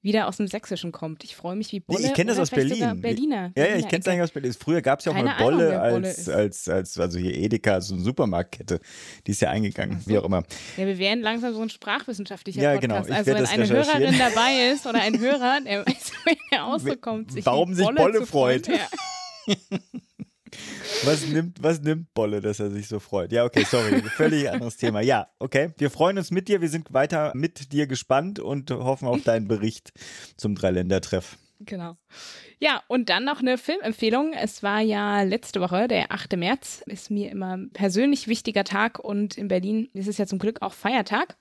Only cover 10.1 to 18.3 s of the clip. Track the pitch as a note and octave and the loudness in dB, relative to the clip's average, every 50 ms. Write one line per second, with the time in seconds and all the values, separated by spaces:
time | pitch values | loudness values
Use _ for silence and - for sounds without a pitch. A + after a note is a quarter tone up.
10.1 | G#2+ G#2 - F2+ G2 F2+ E2 _ - - - - - - F#3+ G3 G3 F3+ F#3+ G3 | 2 2 2 2 0 0 -2 _ -10 -16 -14 -14 -8 -4 -4 -4 -2 -2 0 0
11.1 | G#3+ A#3+ A3+ G#3+ A3+ A#3 A#3 B3 A3+ G#3+ A3+ A3+ - - - G#3 G3+ C#4+ C#4+ - | 0 0 -2 -2 -4 -2 -4 -4 -4 -4 -6 -6 -8 -10 -6 -4 -4 -4 -4 -6
12.1 | A#3 F#3 G3+ - G3+ F#3 - G3+ F#3 C3 C3+ D3 C#3+ C3 - A#2+ A2 G2 F#2+ - | -8 -10 -8 -12 -12 -12 -12 -8 -2 2 2 4 4 4 2 0 0 0 -2 0
13.1 | B2+ G#2+ G#2 C3+ C3+ B2+ - - - - A3+ G#3 - C4 D4+ D4 D4+ C#4+ - C4+ | -2 0 2 2 4 4 2 2 2 2 4 4 4 4 4 4 4 4 4 4
14.1 | C4+ B3+ B3+ A#3+ G#3+ A3 A#3 B3+ C4+ C4 B3 B3 C#4 C#4 - B3+ A3+ A#3 G3 G#3+ | 6 4 4 4 4 4 4 4 4 4 4 4 2 0 -2 0 0 2 2 2
15.1 | A3 A#3+ A3+ B3+ C#4+ C#4 B3 B3 C4+ D4 C4+ A#3+ G3+ G3+ G3+ - C4+ - - - | 2 2 2 2 2 2 2 2 2 2 0 -2 -4 -2 0 -2 -2 -2 -4 -10
16.1 | - - - E4 E4 - - - - C4+ C#4+ A#3 B3 D#4+ B2+ C#4 C#4 B3 - B3 | -10 -2 2 2 2 2 0 -2 0 0 0 -2 -2 -2 -2 -2 -4 -4 -4 -6
17.1 | A3 A3 A2 - C3+ A#2+ - C3 B2 C#3+ E3+ F3 F#3 F3 F#3+ G#3 B3+ D4+ C#4+ C4+ | -6 -6 -6 -8 -8 0 2 2 4 4 2 2 2 2 2 2 4 4 4 6
18.1 | A#3 A3 B3 - | 4 2 0 2